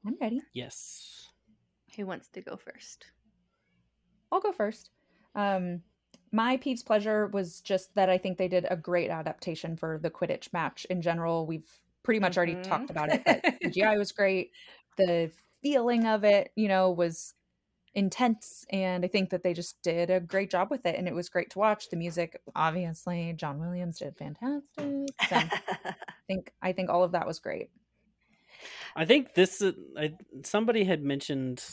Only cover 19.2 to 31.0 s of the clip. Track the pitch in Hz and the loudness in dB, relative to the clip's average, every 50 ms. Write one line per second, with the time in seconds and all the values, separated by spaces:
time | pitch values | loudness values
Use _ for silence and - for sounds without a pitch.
19.2 | 190 185 190 175 - 180 175 170 170 - - _ - 175 165 170 175 170 185 185 | 0 2 -2 0 0 0 0 0 -6 -8 -10 _ -2 -2 0 0 2 2 2 0
20.2 | 175 170 - 190 196 196 - 175 190 208 294 - - 233 220 - 185 175 131 175 | 0 0 -2 -2 0 2 0 0 0 0 -2 -2 0 -2 0 0 -2 -2 -4 -4
21.2 | 175 - - 180 170 - - 185 208 220 208 214 - - - 170 165 175 160 175 | -6 -2 -4 -4 -4 -4 -2 2 2 2 2 0 -4 -8 -6 -4 -4 -4 -2 -4
22.2 | 170 165 - - _ - - 156 156 160 160 180 180 165 160 - - 180 175 170 | -4 -4 -6 -16 _ -8 -2 0 0 2 2 0 -4 -4 -6 -6 -6 -6 -4 -4
23.2 | 170 170 165 156 - 151 143 147 165 175 180 180 180 170 160 - - 143 - - | -4 -6 -6 -6 -6 -6 -6 -6 -6 -6 -6 -6 -6 -6 -8 -8 -10 -12 -10 -10
24.2 | 147 147 147 - 233 262 294 285 285 _ _ - 285 285 277 277 277 277 - - | -12 -12 -10 -8 -6 -6 -6 -6 -8 _ _ -8 -6 -4 -4 -4 -6 -6 -4 -4
25.2 | - - 185 - - 165 - - - - 185 - - - - - - - - _ | -4 0 0 0 0 0 -4 -6 -4 -6 -8 -8 -8 -12 -12 -12 -14 -18 -18 _
26.2 | _ - 190 190 - - _ _ - 185 180 - 185 - - 175 185 170 175 170 | _ -6 -6 -6 -6 -12 _ _ -4 -4 -2 -2 -2 0 4 4 4 4 2 -2
27.2 | - - 165 - _ - - - - - _ _ _ _ _ _ _ _ _ _ | -2 -4 -6 -8 _ -8 -8 -8 -10 -12 _ _ _ _ _ _ _ _ _ _
28.2 | _ _ _ _ _ _ - - - - - - - - - 156 160 160 247 302 | _ _ _ _ _ _ -20 -20 -18 -18 -16 -14 -16 -12 -4 -4 6 6 6 6
29.2 | 254 - - 175 185 185 - - 208 190 - - - - - - 151 151 156 - | 6 2 4 4 4 4 4 0 0 -2 -2 -2 -12 -14 -6 -4 -4 -4 -6 -8
30.2 | - _ - 135 143 - - 208 226 226 233 226 196 185 180 156 | -20 _ -18 -14 -8 -2 0 0 2 2 2 2 4 2 2 0